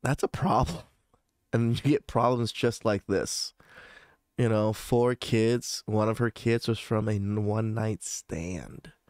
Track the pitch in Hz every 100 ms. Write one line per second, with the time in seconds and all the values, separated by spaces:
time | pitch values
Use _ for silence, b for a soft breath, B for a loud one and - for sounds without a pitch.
0 | - 139 - - 175 - 131 170 - _
1 | _ _ _ _ _ 113 117 117 139 147
2 | - 120 120 123 117 - 120 113 113 101
3 | - 95 - - - _ B B B B
4 | B B _ - 120 110 107 110 - 120
5 | 123 123 - 113 113 120 - - - 107
6 | 107 110 120 - 117 117 - 113 - 110
7 | 107 104 98 107 104 107 110 110 110 107
8 | - - - 87 85 90 58 - - -